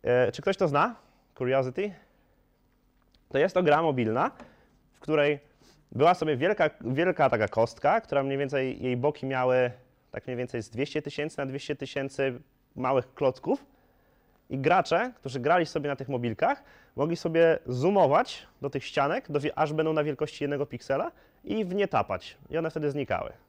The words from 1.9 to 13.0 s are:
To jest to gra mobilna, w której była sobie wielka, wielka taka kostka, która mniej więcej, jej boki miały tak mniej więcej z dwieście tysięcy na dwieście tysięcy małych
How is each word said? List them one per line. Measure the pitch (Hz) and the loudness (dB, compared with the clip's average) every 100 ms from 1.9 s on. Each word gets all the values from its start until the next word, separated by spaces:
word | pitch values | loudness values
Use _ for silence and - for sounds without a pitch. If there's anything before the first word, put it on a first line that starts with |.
| 175 _ _ _ _ _ _ _ _ _ _ _ _ _ | -8 _ _ _ _ _ _ _ _ _ _ _ _ _
To | 135 | 0
jest | 180 180 | 2 2
to | |
gra | 180 147 | 4 4
mobilna, | 165 131 110 117 240 - - _ _ _ _ | 4 2 0 0 -2 -4 -20 _ _ _ _
w | _ | _
której | - 156 143 147 _ _ _ _ _ | -2 2 2 0 _ _ _ _ _
była | - 156 | 2 4
sobie | 180 156 131 | 4 0 0
wielka, | 165 208 156 - | 0 2 0 -2
wielka | 113 131 180 170 139 | -4 0 0 2 2
taka | 120 107 | 2 0
kostka, | - 117 - 147 220 | 2 0 2 0 0
która | - 139 | 0 -2
mniej | 135 139 | 0 -2
więcej, | 139 139 131 - | -2 -2 -2 -4
jej | 127 123 | -4 0
boki | 139 151 135 | -2 -2 -4
miały | 131 127 127 123 123 _ _ _ | 0 2 4 2 -2 _ _ _
tak | - - | -14 -8
mniej | 123 | -6
więcej | 123 123 | -6 -6
z | 110 | -8
dwieście | 110 139 156 | -6 -4 -4
tysięcy | 147 - 151 - | -6 -6 -6 -6
na | 135 | -8
dwieście | 135 - 143 | -8 -8 -8
tysięcy | 135 143 135 - 135 123 - _ _ - | -6 -6 -6 -2 -2 -2 -16 _ _ -6
małych | 127 135 | 0 0